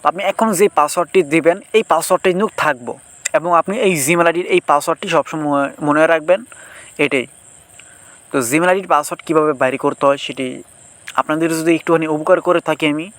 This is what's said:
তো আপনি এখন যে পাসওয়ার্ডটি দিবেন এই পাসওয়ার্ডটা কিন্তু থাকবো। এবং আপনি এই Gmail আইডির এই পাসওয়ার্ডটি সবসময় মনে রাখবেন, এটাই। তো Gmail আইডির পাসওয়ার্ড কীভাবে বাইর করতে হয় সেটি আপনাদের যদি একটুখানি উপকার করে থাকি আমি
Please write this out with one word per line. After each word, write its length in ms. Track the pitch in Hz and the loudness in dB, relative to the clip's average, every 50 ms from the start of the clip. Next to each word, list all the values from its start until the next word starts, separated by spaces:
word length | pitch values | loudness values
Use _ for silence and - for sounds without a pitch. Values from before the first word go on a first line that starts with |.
তো 40 | - 151 | 0 -2
আপনি 120 | 151 180 202 190 196 | -2 -2 -4 -4 0
এখন 160 | - 226 226 208 160 | 0 0 0 2 2
যে 80 | 202 202 - - | 2 2 4 2
পাসওয়ার্ডটি 420 | 147 151 - - 170 156 - 190 175 143 147 | 0 0 0 -4 -4 0 0 0 0 2 0
দিবেন 220 | 165 139 160 170 196 - _ - | 2 2 2 0 0 -4 _ -2
এই 60 | 214 214 - 165 | -2 2 2 0
পাসওয়ার্ডটা 360 | 160 165 - 185 175 _ 190 180 | 0 2 0 -2 0 _ 0 0
কিন্তু 160 | 180 208 208 - - - | 0 -2 -4 -2 -2 -2
থাকবো। 300 | 156 143 120 120 117 - - _ _ - _ _ - - 156 | -2 -2 -4 -6 -12 -12 -14 _ _ -20 _ _ -2 -2 -2
এবং 120 | 151 175 175 165 | 0 2 2 2
আপনি 140 | 160 - 196 233 233 | 2 0 -2 0 0
এই 60 | 196 185 156 131 | 0 0 0 0
Gmail 220 | 139 175 175 170 175 | 0 0 2 2 0
আইডির 180 | 165 170 185 - 196 | 0 0 -2 0 0
এই 60 | 180 - - | 0 2 2
পাসওয়ার্ডটি 380 | 151 147 - - 165 - - 196 170 | 0 0 2 -2 -4 -4 -4 -2 0
সবসময় 520 | 156 139 - - 160 151 147 143 143 139 139 - - 160 | 0 0 0 -6 -6 -4 -2 0 0 -2 -2 -4 -4 -2
মনে 160 | 147 143 151 156 160 165 | 0 2 2 4 2 2
রাখবেন, 280 | 160 151 160 180 202 240 - - - - - - - - - - - 151 | 0 2 0 0 0 0 -12 -20 -20 -20 -20 -20 -20 -20 -20 -4 -2 -2
এটাই। 220 | 143 143 135 120 135 _ _ _ - - - _ _ - - - - - - - - - - _ _ | 0 0 -2 -4 -6 _ _ _ -20 -20 -20 _ _ -20 -20 -20 -20 -20 -20 -20 -20 -20 -20 _ _
তো 60 | - 143 127 113 | -4 -4 -4 -2
Gmail 200 | 131 160 170 180 185 | -2 0 2 2 0
আইডির 160 | 196 190 180 170 | 0 0 0 0
পাসওয়ার্ড 260 | 147 151 - - - - | 0 0 -2 -10 -12 -6
কীভাবে 260 | - 165 156 156 151 147 123 | 0 0 2 2 2 0 0
বাইর 140 | 135 127 131 135 - | 0 -2 -2 0 -2
করতে 200 | 143 135 - - 139 | -4 -2 2 2 0
হয় 100 | 139 143 - | 0 0 -4
সেটি 200 | - 135 139 131 127 123 - - _ - _ - - _ _ _ - - - | -12 -8 -8 -8 -8 -8 -12 -16 _ -20 _ -20 -20 _ _ _ -8 -4 -4
আপনাদের 280 | 135 - 156 156 165 165 165 160 | -2 -2 -2 -2 0 -2 -2 -2
যদি 120 | 160 165 170 156 | 0 0 0 0
একটুখানি 280 | - - 165 165 160 156 156 | 0 0 0 0 0 -2 -4
উপকার 220 | 151 156 - 185 180 151 180 | -4 2 2 2 2 2 0
করে 120 | 175 170 - - | 0 0 0 -2
থাকি 160 | 156 147 160 151 147 | -4 -2 0 -2 -2
আমি 140 | 151 165 196 - | -2 -6 -12 -16